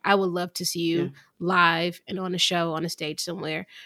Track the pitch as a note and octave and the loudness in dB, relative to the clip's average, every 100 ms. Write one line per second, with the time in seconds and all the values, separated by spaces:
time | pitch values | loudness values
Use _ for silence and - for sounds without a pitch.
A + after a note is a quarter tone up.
0 | - G3+ F#3+ F3 F3 - F3 F3 E3+ E3+ | 2 4 2 0 -4 -4 -4 -2 0 2
1 | F3 - - - F3 F#3 E3+ E3 F3 E3+ | 0 -6 -20 -6 0 4 4 4 -2 -4
2 | - F#3+ F#3 F3 - F3 E3 D#3 E3+ - | -10 -6 -4 0 2 2 0 -2 -4 -6
3 | D3+ D#3+ - E3+ D#3 D#3 F#3 - | -8 -6 -6 -6 -4 -6 -8 -16